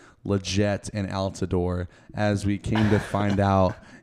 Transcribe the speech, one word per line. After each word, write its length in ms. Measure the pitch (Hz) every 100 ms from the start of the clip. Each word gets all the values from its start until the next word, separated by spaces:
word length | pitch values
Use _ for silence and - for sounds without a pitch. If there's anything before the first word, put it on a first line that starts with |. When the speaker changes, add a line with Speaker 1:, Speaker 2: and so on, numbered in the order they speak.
| - _ -
Speaker 1:
Lletget 640 | 101 92 95 101 98 -
and 160 | 107 95
Altidore, 800 | 95 95 - 92 92 87 90 87 - -
as 320 | - 104 101 98
we 120 | 101
came 320 | - 110 107
to 100 | 104
find 400 | - 98 101 98
Speaker 2:
<laughs> 0 |
Speaker 1:
out 380 | 98 95 92 - - -